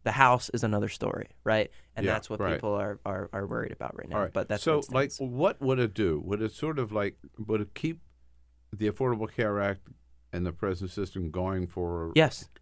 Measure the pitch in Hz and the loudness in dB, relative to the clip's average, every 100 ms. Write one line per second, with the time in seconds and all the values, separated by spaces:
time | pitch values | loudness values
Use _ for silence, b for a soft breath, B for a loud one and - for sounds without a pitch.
0 | - 110 135 123 - 120 117 104 104 - | -2 6 8 8 2 -2 2 2 0 -2
1 | - - 104 - - 110 - b b - | -4 -4 -6 -6 0 2 2 b b -2
2 | 113 107 - 104 98 143 110 101 101 101 | 0 0 -2 -2 0 0 0 0 -2 -4
3 | 107 95 95 98 98 117 113 - - - | -4 -4 -4 -4 -4 -4 -6 -6 -8 -8
4 | - 104 95 98 - 104 - 151 147 127 | -6 -2 0 -2 -2 0 2 2 2 0
5 | 139 - 131 123 175 - 135 131 117 98 | 0 -2 -6 0 0 2 2 2 2 2
6 | 101 78 90 104 110 - 151 156 117 107 | 2 2 0 -2 -2 -2 -4 -2 -2 -2
7 | 101 - - - 107 107 104 - 160 165 | -2 -4 -14 -10 -2 -2 -2 -4 -6 -6
8 | - _ - - - _ _ 98 107 101 | -12 _ -20 -20 -20 _ _ -2 0 2
9 | 131 117 107 - 110 101 101 98 - - | 2 2 -2 0 0 2 2 0 -6 -20
10 | _ - - 90 90 85 101 92 92 98 | _ -20 -8 -4 -2 -2 -2 -2 -4 -4
11 | 95 95 87 87 92 95 87 - 87 87 | -4 -4 -4 -2 -2 0 -2 -2 -2 -2
12 | 82 113 156 - - - | 0 2 2 0 -12 -8